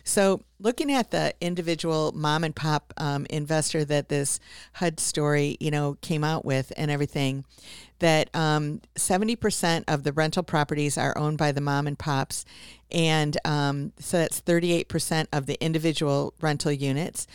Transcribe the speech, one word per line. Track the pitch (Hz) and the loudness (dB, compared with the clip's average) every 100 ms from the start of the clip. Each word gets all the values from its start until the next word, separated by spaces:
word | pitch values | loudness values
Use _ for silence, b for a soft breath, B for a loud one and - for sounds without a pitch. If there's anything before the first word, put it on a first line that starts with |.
So | - - 196 190 - _ | -2 2 4 2 -2 _
looking | 208 240 302 | -4 0 0
at | 269 226 | 0 0
the | 165 156 - | 0 -2 -2
individual | 175 175 165 165 165 160 156 - | -4 -2 -2 -2 0 0 0 0
mom | 151 151 | 0 0
and | 165 - | 0 -2
pop, | 151 151 - - | 0 0 -2 -6
um, | 151 143 143 | -4 -2 -4
investor | 156 147 156 147 160 147 | -6 0 0 0 -2 0
that | 147 143 | 0 0
this | 143 143 - B B B | -2 0 -4 B B B
hud | - 175 160 | -2 -2 0
story, | - - 147 147 143 - | -2 0 2 2 2 -2
you | 156 | -2
know, | 147 143 143 | 0 -2 -4
came | - 160 | -4 0
out | 151 160 - | 0 0 0
with | 135 131 - | -2 -2 -4
and | 151 | -2
everything, | 147 143 151 135 139 139 B B B B _ | 0 -2 0 0 -2 -8 B B B B _
that, | 170 156 - 156 | 4 4 2 0
um, | 156 151 147 151 - - | 2 2 0 -6 -10 -6
seventy | - 185 214 240 | 0 2 2 0
percent | 214 - 175 165 - | -2 0 2 0 0
of | 151 | -2
the | 143 | 0
rental | 143 156 170 | 0 0 0
properties | 170 160 147 147 147 143 | 0 0 0 0 0 0
are | 135 - | 0 0
owned | 151 151 | 0 2
by | 147 | 0
the | 143 | 2
mom | 143 143 147 | 0 0 0
and | 143 | -4
pops. | - 139 135 - - B B B _ | -2 -2 -2 -6 -12 B B B _
And, | 175 165 156 151 147 | 0 2 4 2 0
um, | - 147 143 139 143 - | 0 0 0 -2 -6 -8
so | - 180 | -2 0
that's | 160 - | 0 0
thirty-eight | - 170 175 170 - | 0 2 4 0 0
percent | 165 - 160 156 | -4 -2 -2 0
of | 151 135 | -2 -4
the | 139 | -2
individual | 160 160 160 147 151 139 143 - | -2 0 0 0 2 2 0 -2
rental | 160 147 156 | -2 0 0
units. | 143 139 135 175 - - | 0 0 -2 -2 -6 -10